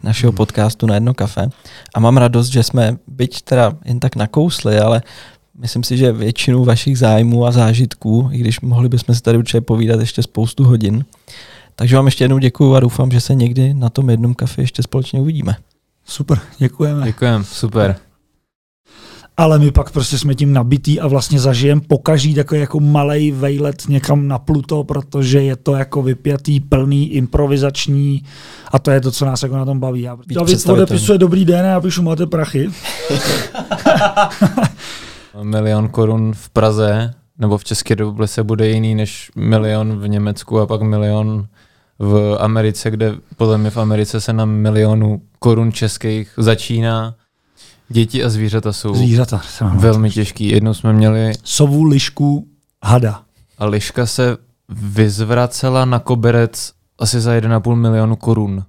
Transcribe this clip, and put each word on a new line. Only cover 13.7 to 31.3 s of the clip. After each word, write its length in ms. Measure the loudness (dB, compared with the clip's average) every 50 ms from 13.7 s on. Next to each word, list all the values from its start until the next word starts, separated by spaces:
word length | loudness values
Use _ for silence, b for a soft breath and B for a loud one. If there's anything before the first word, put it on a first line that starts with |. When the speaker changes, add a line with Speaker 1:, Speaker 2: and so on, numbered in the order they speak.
| 0
Speaker 1:
na 160 | 0 -2 -2
tom 200 | 0 0 2 2
jednom 240 | 2 2 2 0 0
kafe 280 | -2 -4 -6 -2 -2
ještě 200 | -4 -2 -2 -4
společně 380 | -4 -2 -2 -4 -4 -2 -2 -2
uvidíme. 360 | -2 -2 -2 -2 -2 -4 -4 -4 -8 _ _ _ _ _ _ _ _
Speaker 3:
Super, 340 | -16 -10 -10 0 0 0 0 0 -10 -4 -2
děkujeme. 480 | -2 -2 0 -2 -2 -2 0 -2 -2
Speaker 2:
Děkujem, 380 | -4 -2 0 0 0 2 0 -2
super. 520 | -6 -8 -6 -6 -2 0 2 2 2 0 -4 _ _ _ _ _ _ _ _ _ _ _ _ _ _ _ _ B B B B B B B B B B _
Speaker 3:
Ale 220 | 2 2 4 6 4
my 120 | 4 4
pak 200 | 4 2 0 2
prostě 280 | -4 -4 -2 -2 -4 -2
jsme 160 | -2 -2 0
tím 180 | 0 2 2
nabitý 480 | 2 2 2 2 0 0 2 0 0 0
a 60 | 0 0
vlastně 320 | 0 0 0 0 0 2
zažijem 400 | 2 2 0 2 2 2 2 2
pokaždý 540 | 2 0 0 0 2 0 0 2 2 0 0
takový 260 | 0 -2 0 -2 -2
jako 200 | -2 -2 -2 0
malej 500 | 2 2 2 2 0 0 0 0 0 -2
vejlet 520 | -2 -2 -2 -2 -2 -2 -2 -4 -6 -6 -4 -2
někam 400 | -2 -2 0 0 0 0 0 0
na 100 | -4 -4
Pluto, 460 | -2 -2 -2 -2 -2 -2 -4 -4 -4
protože 580 | -4 -6 -6 -6 -6 -4 -2 0 2 2 2
je 140 | 2 2 -2
to 180 | -2 _ -2 -2
jako 280 | -2 -2 -4 -4 -2
vypjatý, 580 | -2 -2 -2 -2 -2 -4 -4 -2 -2 0 -2 -2
plný, 520 | 0 0 0 2 2 2 0 0 0 0
improvizační 1120 | -2 -2 -2 0 0 0 2 2 0 0 0 -2 -2 -4 -2 0 0 0 0 0 -2 -4 -6 -12 B B B B B B B B
a 60 | -2 0
to 120 | 2 2
je 100 | 0 2
to, 100 | 0 -2
co 140 | -2 -2 -2
nás 180 | -2 -2 -4
jako 140 | -4 -4 -4
na 80 | -4 -2
tom 160 | -2 -2 -2
baví. 200 | -4 -4 -4 -6
Já, 140 | -8 -8 -12
Speaker 1:
Být 180 | -16 -12 -8 -4
Speaker 3:
David 120 | -2 2
Speaker 1:
představitelný. 360 | 2 0 2 2 2 4 4
Speaker 3:
odepisuje: 360 | 4 2 0 0 2 2 4 4
"Dobrý 260 | 4 4